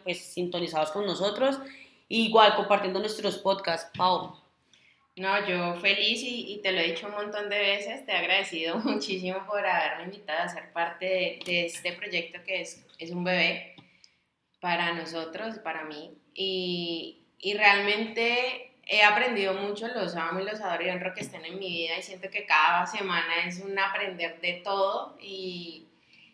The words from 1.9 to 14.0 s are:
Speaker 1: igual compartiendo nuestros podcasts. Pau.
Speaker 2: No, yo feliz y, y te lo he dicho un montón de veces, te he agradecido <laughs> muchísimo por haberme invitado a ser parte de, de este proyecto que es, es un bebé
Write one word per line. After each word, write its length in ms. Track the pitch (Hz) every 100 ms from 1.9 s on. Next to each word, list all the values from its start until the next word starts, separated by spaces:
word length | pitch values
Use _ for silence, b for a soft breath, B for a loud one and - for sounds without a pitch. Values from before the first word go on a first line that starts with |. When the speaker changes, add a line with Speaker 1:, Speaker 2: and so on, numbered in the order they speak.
| B -
Speaker 1:
igual 460 | 226 220 220 208
compartiendo 460 | 208 196 202 190 190
nuestros 380 | 214 - 202 180
podcasts. 520 | 190 190 - 165 - -
Pau. 400 | 185 175 175 - _ _ b b b b _ -
Speaker 2:
No, 280 | 190 202 202
yo 260 | 180 175 175
feliz 460 | 196 196 214 233
y, 300 | 247 240 226
y 60 | 202
te 120 | 196
lo 60 | 185
he 80 | 170
dicho 140 | - 208
un 80 |
montón 340 | 208 208 208 208
de 100 | 208
veces, 460 | 196 202 208 233
te 80 | -
he 40 | 185
agradecido 600 | 170 190 196 165 160 190
<laughs> 60 |
muchísimo 640 | 240 214 208 185 185 190 190
por 180 | 208
haberme 400 | 190 175 156 156
invitado 380 | 180 202 - 156
a 60 | 175
ser 220 | 170 -
parte 320 | 170 170 - 185
de, 320 | 185 170 - -
de 180 | 175
este 280 | 170 - 180
proyecto 460 | 175 208 175 170 175
que 160 | 170 185
es, 240 | 165 - - -
es 120 | 165
un 120 | 175
bebé 520 | 180 180 165 - - - b b